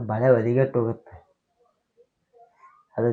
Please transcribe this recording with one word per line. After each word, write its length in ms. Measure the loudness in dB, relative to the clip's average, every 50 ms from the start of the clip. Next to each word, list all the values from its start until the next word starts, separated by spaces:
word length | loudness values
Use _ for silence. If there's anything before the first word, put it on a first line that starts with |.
| -4 -6
ಬಾಳೆ 180 | -4 0 2 4 4
ಒದಿಗೆಟ್ಟು 400 | 4 2 0 0 0 0 0 0 -2
ಹೋಗುತ್ತೆ. 340 | -2 -4 -4 -8 -14 -20 -20 -20 -20 _ _ _ _ _ _ _ _ _ _ _ _ _ _ _ _ _ _ _ _ _ _ -20 -20 _ _ _ -20 -20 _ _ _ _ -6
ಅದು 120 | -4 -2 -2